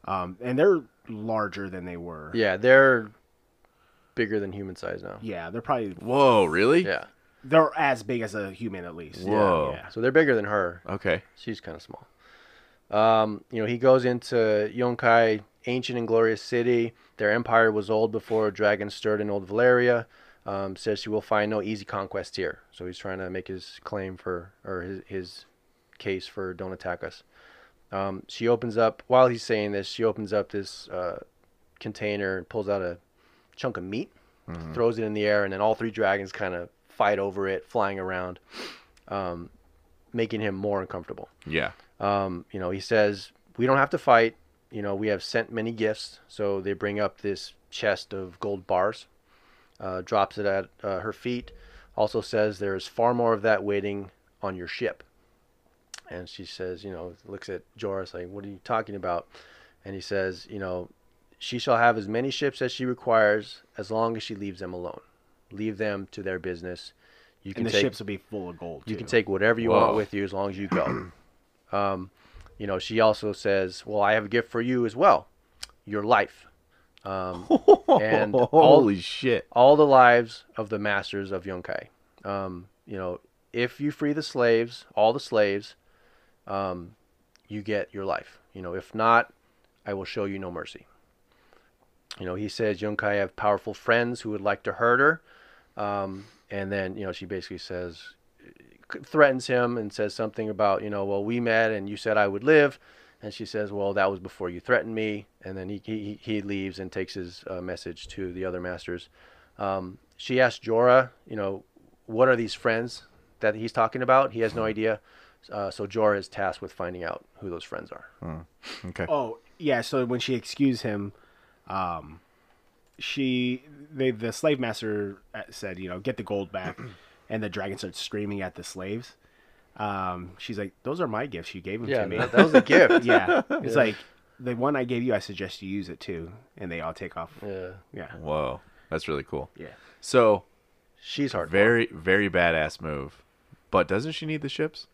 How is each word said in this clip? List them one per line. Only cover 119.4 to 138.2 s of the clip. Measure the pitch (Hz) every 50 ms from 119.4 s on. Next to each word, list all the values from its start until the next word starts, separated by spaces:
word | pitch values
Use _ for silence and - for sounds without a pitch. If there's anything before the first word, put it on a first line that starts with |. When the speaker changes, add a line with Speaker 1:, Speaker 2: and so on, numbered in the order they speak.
| _ _ _
Speaker 1:
yeah, | _ 165 143 135 120
so | 113 - - 135 127
when | 117 127 120
she | - - 131
excused | 117 - - - - 143 135 123 - -
him, | 113 104 101 101 101 - _ _ _ _ _ _ _ _ _ _
um, | - 95 95 92 90 85 80 76 76 78 82 _ _ _ _ _ _ _ _ _ _ _ _ _ _ _ -
she, | - - - 143 135 131 127 123 123 123 123 127 _ 151 147 139 143 151 160
they, | 135 135 131
the | 120 107 113 117
slave | 110 - - 156 147 127
master, | 123 113 107 - - 110 104 104 104 98 98 - _ _ -
uh, | 107 - -
said, | - - 107 98 90 90
you | 95 92
know, | 90 92
"Get | 104 131 123
the | - 107
gold | - 104 101 98 85 -
back." | 92 92 90 - - 120
<clears throat> | 120 98 - - _ _ _ _ _
And | 110 110 107
the | 104
dragon | 87 104 95 98 98
starts | 95 - 95 - -
screaming | - - - 104 104 101 101 101
at | 95 90 -
the | - 87
slaves. | - - 92 92 98 104 117 123 - - _ _ _ _ _ _ _ _ _ _ _ _
Um, | - 107 104 101 98 95 92 90 90 90 92 92
she's | - - - 113
like, | 101 101 95 _ _ _
"Those | 123 151 175
are | 175 127
my | 107 107 131
gifts. | 143 110 85 82 - -
You | 92
gave | 87 95 98 113
them | 117 123
Speaker 2:
Yeah, | 139 117 104
Speaker 1:
to |
me." | 92 87
Speaker 2:
that, | - 139 -
that | - 208
was | 196 160 -
a | 262
gift. | - - - - 160 117 349 339 -
Speaker 1:
<laughs> |
Yeah. | - - - - - 349 - - -
It's | 285 - - 123 113
Speaker 2:
Yeah. | 147 120
Speaker 1:
like, | 110 104 - - - _ _ _ _ _ _
"The | 127 127 123
one | 113 123 143 147
I | 135 127
gave | 120 127 117 120
you, | 127 110
I | 98
suggest | - - 101 90 98 90 - -
you | 98 95
use | 98 101 92 -
it | 80 _
too." | - - 92 82 82 82 98 113 _ _ _
And | - 95 87
they | 85 85
all | 78 82 82
take | - 98 87 -
off. | - 85 - - - 101
Speaker 2:
Yeah. | 104 98 95 92 92 95 95 _ _ -
Speaker 1:
Yeah. | 98 82 - -
Speaker 3:
Whoa. | 80